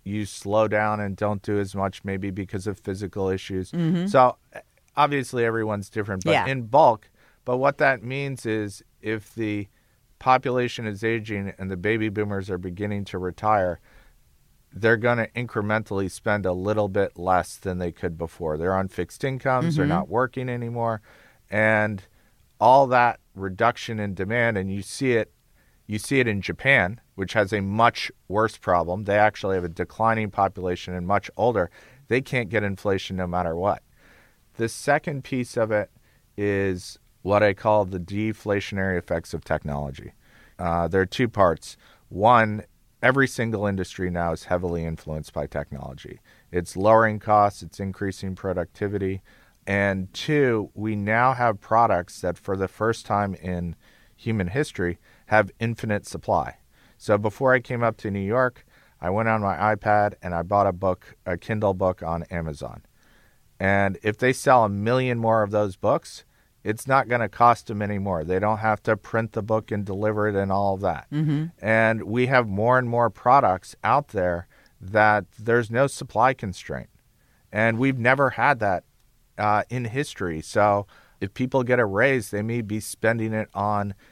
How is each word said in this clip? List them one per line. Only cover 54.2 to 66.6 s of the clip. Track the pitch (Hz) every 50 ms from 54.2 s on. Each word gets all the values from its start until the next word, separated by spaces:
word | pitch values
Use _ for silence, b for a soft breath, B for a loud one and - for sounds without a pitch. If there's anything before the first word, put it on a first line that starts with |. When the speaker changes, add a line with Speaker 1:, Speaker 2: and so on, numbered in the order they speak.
| - 117 113 107 90
Speaker 1:
history | 87 95 139 156 - - - 90 87 90 - b b b b b
have | b 107 107 101 95 - -
infinite | 113 117 113 - - 110 104 98 -
supply. | - - 82 - - 98 80 64 - - _ _ _ b b b b b
So | b - - 104
before | 104 107 107 - - 135 127 127
I | 131
came | - - 127 120 120
up | 113 110
to | - - 107
New | 98 98
York, | 95 98 113 127 127 123 - - - b b b b b b b
I | - 87
went | 95 110 113
on | 113 110 107
my | 101 98 87 73 101 107 107
iPad | 104 - 107 104 107 104 104 - -
and | - 90 87
I | 85 85
bought | 90 101 101 98
a | 98
book, | 90 87 95 92 90 - - - - _ -
a | 92 90
Kindle | 82 - - 110 107 107 98 95
book | 92 98 92 90 -
on | 87 82 82 85 82
Amazon. | - 90 85 80 78 71 73 67 58 - - - _ b b b b b b b b b b b b _ -
And | 95 95 98 98 101 98 95 -
if | - 107 104
they | - 127 127 131
sell | - - 143 127 123 110
a | 101
million | 101 101 104 117 123 127 127 127 120 117
more | 113 113 113 113 107
of | 101
those | 107 104 104 98 90
books, | - - 107 139 165 - - - - - _ _ _ _ _ _ _